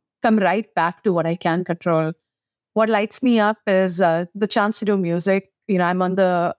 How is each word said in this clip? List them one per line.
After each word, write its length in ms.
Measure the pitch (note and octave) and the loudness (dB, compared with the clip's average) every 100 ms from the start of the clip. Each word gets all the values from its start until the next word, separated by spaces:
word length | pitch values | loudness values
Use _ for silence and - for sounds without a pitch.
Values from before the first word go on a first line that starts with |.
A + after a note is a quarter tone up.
| _ _ | _ _
come 160 | A#3 A3 | 0 2
right 360 | F#3 G3 G#3+ - | 2 0 -2 -2
back 280 | E3 - | -2 -2
to 100 | G#3 | -2
what 120 | E3+ E3 | 0 0
I 100 | E3+ | -2
can 280 | F3 E3+ | -2 -2
control. 500 | F3+ E3+ F3 D#3+ D#3+ - _ _ _ _ _ | -2 -4 -2 0 -2 -6 _ _ _ _ _
What 160 | G#3+ A3 | -2 0
lights 340 | G#3+ G#3 - | 0 -2 -2
me 160 | B3+ A#3 | 0 2
up 180 | G#3 A3 - | 2 0 0
is, 340 | F#3+ F#3+ F3 | 0 0 2
uh, 240 | F3 E3 F3 G3 | 0 0 -4 -4
the 120 | G3+ | -2
chance 320 | A#3 G3+ - | 0 0 -2
to 60 | G#3 | -2
do 120 | G3 | 0
music. 540 | F3 E3+ G3 F#3+ - _ - | 0 -2 0 -2 -2 _ -4
You 100 | F#3 | 0
know, 60 | F3 | 0
I'm 160 | F3+ | 0
on 140 | F#3 F#3 | -2 0
the, 400 | F#3 F3 E3+ | 0 0 -2